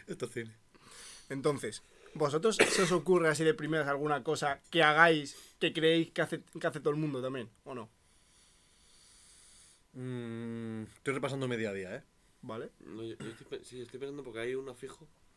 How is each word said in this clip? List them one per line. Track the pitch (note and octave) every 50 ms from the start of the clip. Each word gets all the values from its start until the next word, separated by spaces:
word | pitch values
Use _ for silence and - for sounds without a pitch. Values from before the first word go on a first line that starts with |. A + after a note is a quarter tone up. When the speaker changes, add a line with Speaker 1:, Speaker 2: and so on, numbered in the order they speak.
| -
Speaker 1:
Esto | - F3 - B2+
es | A#2+
cine. | - B2 A#2 A2+ A2 - _ _ _ - - - - - - - - - - -
Speaker 2:
Entonces, | C3+ C#3 B2+ D3+ C#3+ B2 - A2 A2 - - _ _ - - - -
¿vosotros | D3 D3+ C#3+ C#3 D#3+ F3 A3 G3+ G#3+
se | G#3+ - - - F#3+
os | D#3+
ocurre | F3+ E3+ C#3+ F3+ F#3 F3 E3 D#3+
así | D3+ D3+ E3
de | D#3+ D#3
primeras | D#3 D3+ D3 D#3+ D#3 D3 C#3+
alguna | C#3+ C#3 D3 D3+ D3 C#3 A2+
cosa | D#3+ D3+ - D3+ C#3+ C#3 - - -
que | - E3+ D#3
hagáis | D3+ D3+ D#3 E3+ E3+ E3 D3+ C#3+ C#3 - - - - - _
que | F#3 D#3+ -
creéis | E3 D3+ D#3+ E3 E3 D#3+ -
que | - -
hace, | D#3+ D3+ E3+ D3 - - - E3
que | E3+ E3
hace | D#3+ D3+
todo | C3+ D#3
el | D3 D3+
mundo | D#3+ D3+ C3+ B2+
también, | B2 C3 C3+ C3 A2+ A2 - _ _
o | C#3+ C3
no? | B2 G#2+ - _ _ _ _ _ _ _ _ _ _ _ _ _ _ _ _ _ _ _ _ - - - - - - - - - - - - - - - - - _ _ _ _
Speaker 1:
Mm, | C3 B2+ B2+ B2+ A#2+ A#2+ A#2 A#2 A#2 A#2 A#2 A#2 A2+ A2+ A2+ A2 A2 A2 - - -
estoy | _ C#3 C3+
repasando | C#3 C#3 C3+ C3+ C3+ C3+ B2
mi | B2
día | A2 A2 G#2
a | G2
día, | G2 F#2+ F2+ G#2+
¿eh? | C#3 - _ _ _ _ _ _ _
Speaker 2:
Vale. | - A#2+ A2 A2+ C#3+ - - _
Speaker 3:
No, | - C#2 F2+ A2 A2+
yo, | A2+ G#2+ -
yo | - A2
estoy | A2+ - C3+ -
pe-, | C#3 - -
sí, | - B2 B2+
estoy | A#2 - - B2
pensando | C#3 C#3 C#3+ D3 C3+
porque | B2+ A2 A2+
hay | A2+ B2 B2+
una | C3+ C3+ C3+ A#2+
fijo. | - C3+ B2+ - - D#3 - _ _ _ _ _